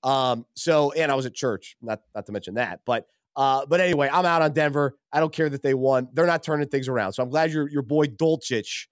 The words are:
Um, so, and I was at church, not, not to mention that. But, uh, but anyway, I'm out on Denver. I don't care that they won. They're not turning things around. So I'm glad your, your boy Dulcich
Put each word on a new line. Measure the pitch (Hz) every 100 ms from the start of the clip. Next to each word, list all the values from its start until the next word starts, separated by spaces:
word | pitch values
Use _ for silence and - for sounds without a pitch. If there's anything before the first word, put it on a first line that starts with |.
Um, | 127 135 127 117 117
so, | - - 156 143
and | 147 156
I | 135
was | 131
at |
church, | - 131 101 - -
not, | 113 107 _
not | 107 101
to |
mention | 104 92
that. | 104 117 90 -
But, | 117 - _ _
uh, | - 135 135 139
but | 170
anyway, | 180 156 139
I'm | 156
out | 180 170
on | 156
Denver. | 151 151 143 143 - _
I | 147
don't | 160
care | 156 156
that | 139
they | 139
won. | 131 131 131 127
They're | 127 170
not | 165
turning | - 151 143
things | 135 131
around. | 123 98
So | 92
I'm | 127
glad | 143 165
your, | 156 147
your | 147
boy | 123 151 147
Dulcich | 110 160 160 - 120 104 - -